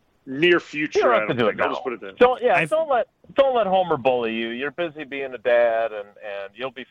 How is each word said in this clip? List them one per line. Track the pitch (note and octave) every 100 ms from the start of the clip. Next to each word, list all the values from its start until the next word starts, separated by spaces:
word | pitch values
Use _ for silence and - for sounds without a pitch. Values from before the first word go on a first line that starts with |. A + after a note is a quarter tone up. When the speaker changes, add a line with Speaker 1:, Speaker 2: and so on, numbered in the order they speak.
| _ _ -
Speaker 1:
near | C3+ F3 F3
future, | - D3+ D3+ G4+
Speaker 2:
You | E4
don't |
Speaker 1:
I | A#3
Speaker 2:
have | -
to |
Speaker 1:
don't | B2
Speaker 2:
do | A2
it |
Speaker 1:
think. | F#2+
I'll | F#2
Speaker 2:
now. |
Speaker 1:
just | -
put | C3
it | A#2
there. | G2
Speaker 2:
Don't, | - B3 B3+
yeah, | A#3+ F3
Speaker 3:
I've | D#3+
Speaker 2:
don't | D#4 D#4+
let, | B3 - _ - -
don't | C4+ A#3+
let | G3
Homer | F#3+ E3+ D3+
bully | C3 B2 A#2 A2+
you. | A2+
You're | A#2+ C#3+
busy | C#3+ E3+ D3+
being | C3+ C#3 C3+
a | B2
dad, | B2 A#2+ A#2+ A2+ A2+
and, | G#2+ G#2
and | G2+ G#2+ G2+ G2
you'll | G#2 C3
be | B2+ A#2+